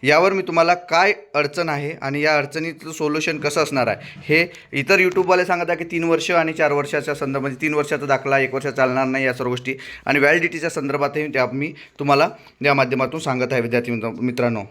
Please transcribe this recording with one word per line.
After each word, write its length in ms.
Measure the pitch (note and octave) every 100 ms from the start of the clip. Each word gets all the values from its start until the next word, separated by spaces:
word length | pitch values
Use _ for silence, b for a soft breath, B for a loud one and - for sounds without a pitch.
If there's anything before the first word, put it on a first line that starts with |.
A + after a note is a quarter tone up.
यावर 300 | C3 D3+ F#3
मी 80 | G3
तुम्हाला 320 | F3+ E3 E3
काय 400 | F3 - E3 F#3+ G#3 - D3
अडचण 340 | C#3+ D#3+ E3+
आहे 220 | C#3+ D3 D#3+
आणि 200 | C3+ C#3+
या 160 | D3+ D3+
अडचणीचं 540 | C#3 D3+ D#3+ E3 D#3
सोल्युशन 460 | D#3 D3+ D3+ D#3 D#3
कसं 260 | D3 D3+
असणार 240 | D3 C#3 A#2
आहे, 100 | G2+
हे 500 | - - - D#3 E3+ B B
इतर 260 | C3+ C#3 G3
YouTube-वाले 460 | F#3 F3+ F3+ F3+ F3+
सांगत 200 | F3 E3+
आहे 100 | F3
की 60 |
तीन 200 | E3+ E3+
वर्ष 280 | E3 E3 D#3+
आणि 220 | F3 D#3+
चार 180 | D#3+ D3+
वर्षाच्या 440 | C#3+ C#3+ D3+ C#3+ C#3+
संदर्भात, 260 | C#3+ C3+
म्हणजे 200 | C3+ B2+
तीन 120 | D#3
वर्षाचा 320 | D3+ D3 D3 C#3
दाखला 340 | C3+ C#3 C#3
एक 140 | C3+
वर्ष 140 | C3 C#3+
चालणार 380 | B2+ C3 B2+ C3
नाही, 200 | C3 C3+
या 80 |
सर्व 160 | B2+ B2
गोष्टी 240 | B2 B2+ C3 B B -
आणि 140 | C#3
व्हॅलिडिटीच्या 500 | C#3+ E3 E3 D#3+ E3
संदर्भातही 580 | D#3+ C#3+ C#3 C#3+ D3 D3+
त्या 180 | C3+ B2
मी 280 | B2+ D3+ D#3 B _
तुम्हाला 300 | C#3+ C#3+ E3 - B B
या 120 | C#3
माध्यमातून 460 | C#3 B2+ B2+ B2+ D#3
सांगत 280 | D#3+ B2+ B2
आहे 100 | B2+
विद्यार्थी 300 | A#2+ A#2+ B2
मित्र-, 300 | A#2+ A2+ F2
मित्रांनो. 400 | B2 B2 B2 A2+ G2+